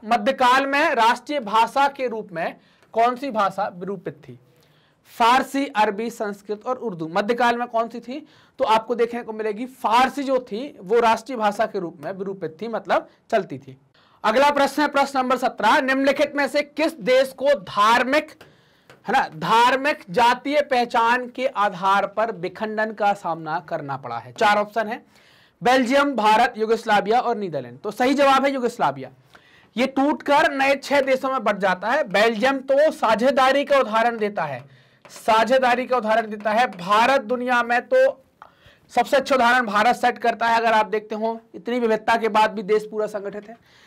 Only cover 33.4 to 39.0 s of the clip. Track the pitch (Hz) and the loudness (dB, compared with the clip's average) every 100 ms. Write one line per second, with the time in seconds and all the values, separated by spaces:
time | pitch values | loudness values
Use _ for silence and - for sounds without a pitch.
33.4 | 262 277 277 277 214 220 233 233 208 208 | 4 2 2 2 2 0 0 0 -4 -4
34.4 | 156 127 - - _ _ - - - 220 | -6 -8 -14 -20 _ _ -20 -4 2 4
35.4 | 226 262 247 247 247 254 214 226 220 208 | 4 2 2 0 0 -2 0 0 -2 -4
36.4 | 214 214 254 180 175 214 247 269 214 247 | -2 0 0 -2 0 2 4 2 0 -4
37.4 | 247 240 233 240 247 262 - - _ - | 0 0 0 -2 2 4 4 0 _ -20
38.4 | - _ _ _ _ 247 | -20 _ _ _ _ -2